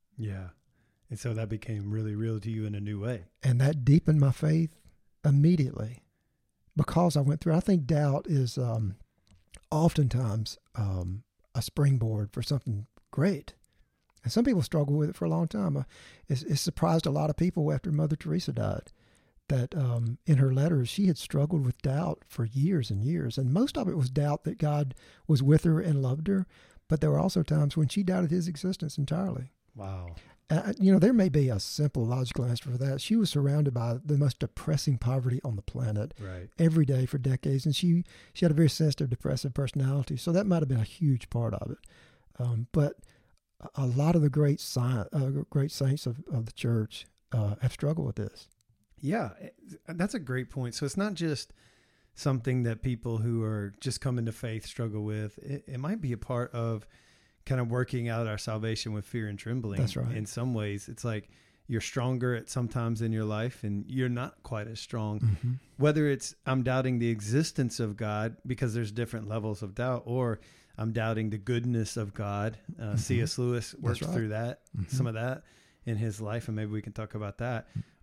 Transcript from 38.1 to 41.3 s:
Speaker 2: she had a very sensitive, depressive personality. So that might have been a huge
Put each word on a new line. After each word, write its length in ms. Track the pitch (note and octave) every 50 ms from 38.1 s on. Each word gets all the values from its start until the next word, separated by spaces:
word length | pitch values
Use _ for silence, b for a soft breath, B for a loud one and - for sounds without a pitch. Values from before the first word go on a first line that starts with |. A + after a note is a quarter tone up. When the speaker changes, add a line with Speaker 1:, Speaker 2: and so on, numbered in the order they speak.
| B B B B B
Speaker 2:
she 100 | - F3+
had 60 | E3+
a 40 | D3+
very 120 | D3+ E3 C#3+
sensitive, 420 | - - D#3+ D3+ C#3 - C#3+ B2
depressive 440 | A#2+ - - C#3 C#3 B2 - C#3 A#2+
personality. 600 | - C#3 B2 - C#3+ C3 C3 C#3 C#3+ B2+ - D3
So 160 | A#2+ - F3 E3+
that 140 | F#3 G#3+
might 120 | G3+ F3 E3 D#3
have 60 | C3
been 120 | C3+ A#2
a 40 | A2
huge 460 | - - - E3 C#3+ C3 A#2 - -